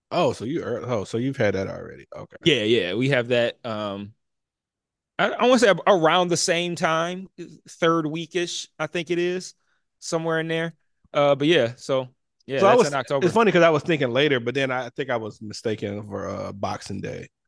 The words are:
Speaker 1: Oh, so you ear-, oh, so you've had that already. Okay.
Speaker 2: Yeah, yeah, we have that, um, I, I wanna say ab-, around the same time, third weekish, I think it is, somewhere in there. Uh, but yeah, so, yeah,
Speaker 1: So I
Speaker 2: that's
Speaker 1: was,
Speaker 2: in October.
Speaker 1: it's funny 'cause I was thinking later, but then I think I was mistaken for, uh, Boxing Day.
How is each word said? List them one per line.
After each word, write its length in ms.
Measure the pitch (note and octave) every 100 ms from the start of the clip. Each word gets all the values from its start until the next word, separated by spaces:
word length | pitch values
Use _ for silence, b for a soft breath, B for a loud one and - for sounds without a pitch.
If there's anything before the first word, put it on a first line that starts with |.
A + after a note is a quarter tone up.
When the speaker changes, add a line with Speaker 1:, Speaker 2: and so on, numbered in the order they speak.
| _
Speaker 1:
Oh, 220 | E3+ D3+
so 120 | - A2
you 160 | D3+
ear-, 220 | F2+ A2+ A2
oh, 180 | A2+
so 140 | F#2 A#2
you've 200 | C3 C3+
had 180 | G#2+ F#2+
that 120 | F#2+
already. 380 | F2 - - - -
Okay. 220 | - -
Speaker 2:
Yeah, 200 | E3+ C3
yeah, 300 | G#2+ A#2 F2
we 160 | G2+ C3
have 200 | C3 A#2+
that, 280 | A#2+ A#2 - A#2+
um, 480 | G#2+ G#2 G2 G2+ _ _ _ _ _ _ _ _ _ _ -
I, 120 | G3+
I 120 | D4 A#3+
wanna 140 | B3+
say 100 | G#3+
ab-, 120 | F3 -
around 400 | G3 D#3 F3+ F3
the 100 | E3+
same 380 | - E3+ F3 E3+
time, 520 | E3 D#3+ E3+ F#3 F#3+ - E3 D3+ -
third 360 | - E3 E3 D#3
weekish, 640 | E3 D#3+ F3 F3 - - -
I 100 | D#3
think 220 | F3 E3+
it 60 | E3+
is, 380 | F3 F#3 - _ _ _ _ _
somewhere 400 | - E3 E3 D#3+
in 80 | D#3+
there. 280 | D#3+ E3 - _ _ _
Uh, 220 | D3+ C#3+ C#3
but 120 | D3
yeah, 260 | E3+ A#2 B2
so, 320 | - C3 C3 _ _ _ -
yeah, 140 | C3+
Speaker 1:
So 80 | G3
I 20 |
Speaker 2:
that's 80 | B3
Speaker 1:
was, 80 | D#3
Speaker 2:
in 40 |
October. 320 | C#3 A#2+ C#3 F3
Speaker 1:
it's 80 |
funny 180 | A3 G#3+
'cause 120 | F3
I 60 | E3+
was 120 | D3+
thinking 280 | F3 D3+ C3
later, 280 | A#2+ D3+ C3
but 140 | A#2
then 180 | C3+ C3+
I 180 | B2+ A#2+
think 200 | - C3
I 60 | A#2+
was 240 | G#2+ -
mistaken 640 | G#2 - A#2 G#2 G#2 G2+
for, 260 | G#2 G2+ F#2+
uh, 220 | G2 F#2+
Boxing 500 | G2+ G2 G2+ - G2
Day. 280 | G2+ F2+ - _